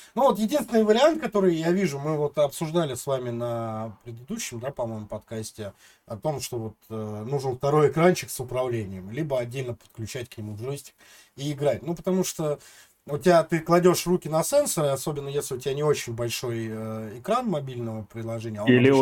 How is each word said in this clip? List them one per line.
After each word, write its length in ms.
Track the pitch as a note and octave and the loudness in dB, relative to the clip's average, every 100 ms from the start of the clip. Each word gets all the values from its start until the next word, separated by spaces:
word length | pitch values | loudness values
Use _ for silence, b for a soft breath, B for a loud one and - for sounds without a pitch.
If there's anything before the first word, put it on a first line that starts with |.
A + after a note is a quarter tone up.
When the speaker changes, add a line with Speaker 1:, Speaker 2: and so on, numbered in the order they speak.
| B - | B 2
Speaker 1:
ну 80 | |
вот 160 | C4+ G3 | 2 4
единственный 440 | G#3+ D4 - A3+ G#3+ | 2 0 2 2 4
вариант, 360 | G#3+ D4 D#4+ | 6 6 4
который 340 | A#3 G3+ F#3 E3 | -2 2 2 2
я 160 | D#3+ | 2
вижу, 280 | F#3 F#3 C#3 | 2 0 -2
мы 180 | D3 D3+ | -2 0
вот 200 | D3 D3+ | -2 0
обсуждали 580 | C#3+ - D#3 E3+ D#3 B2 | 0 0 -2 0 -2 -4
с 120 | - | -4
вами 240 | C3 B2 | -4 -2
на 680 | A#2 A#2+ A2+ A2+ A2 A2+ G2+ A#2+ | -4 -4 -4 -4 -6 -8 -12 -16
предыдущем, 540 | A#2 B2 A#2 - A#2+ | -16 -10 -10 -8 -8
да, 120 | A2+ | -8
по-моему, 360 | - A#2 A2 G#2 | -6 -6 -6 -10
подкасте, 680 | A2 - A2 A2 - G#2 - b b - | -12 -10 -10 -10 -10 -14 -14 b b -14
о 100 | A2+ | -6
том, 240 | D#3 C#3 | -4 -4
что 160 | B2 A#2+ | -6 -8
вот, 160 | A2 - - | -8 -12 -12
э, 340 | A2 G#2+ G#2+ G#2+ | -8 -8 -8 -6
нужен 300 | C#3 C3 A#2+ | -4 -4 -2
второй 320 | C#3+ D3+ D3 | 2 4 4
экранчик 400 | D3 E3+ F3+ A#2 | 6 4 4 -2
с 100 | - | -10
управлением, 720 | C3 D#3 C3 A#2 G2 F#2+ F#2 | -6 -4 -2 -2 -6 -10 -10
либо 280 | A#2+ D#3 C3 | -8 -4 -4
отдельно 340 | A#2+ C3+ B2 A2+ | -4 -8 -8 -10
подключать 540 | - - G#2+ C3 B2 | -14 -14 -10 -10 -12
к 80 | - | -12
нему 200 | G#2+ G#2 | -12 -10
джойстик 380 | B2 C#3+ - _ b b b - | -10 -10 -12 _ b b b -10
и 140 | C#3+ | -8
играть. 300 | C#3 C#3+ - | -2 0 0
Ну, 120 | D#3+ E3+ | -4 -6
потому 280 | - F#3 F3+ | -2 0 0
что 340 | - D#3 D3 b b b b - | -2 -4 -4 b b b b -8
у 100 | D3 | -2
тебя, 260 | D#3+ E3+ | 6 6
ты 160 | D#3 E3 | 6 0
кладёшь 480 | D#3+ F3 F3+ F3 - | 4 6 6 4 2
руки 220 | F3+ D3 | 0 2
на 140 | D#3+ | 0
сенсоры, 460 | - C#4+ C#4 - D3 | 2 2 2 2 0
особенно 400 | C3+ - C#3+ C#3 | 0 -2 -6 -4
если 260 | C#3+ C#3 B2 | -4 -4 -4
у 40 | |
тебя 140 | C#3 C#3 | -4 0
не 80 | |
очень 300 | D3+ C3+ - A#2 | 2 2 0 -4
большой, 520 | A#2 - B2 A2+ A2 | -4 -4 -4 -4 -4
э, 480 | A2 A2 A2 A2 A#2 | -6 -6 -6 -8 -10
экран 280 | A#2 A#3 B3 | -2 0 2
мобильного 540 | D#3+ C3+ B2 A#2 A2 | -2 -2 -6 -6 -6
приложения, 560 | G2+ A2+ A2+ A2+ A2+ G#2+ | -8 -8 -6 -6 -6 -2
а 40 | G#2+ | 6
он 40 | |
Speaker 2:
Или 200 | B2 B2+ | 8 8
Speaker 1:
обычно 40 | C3+ | 8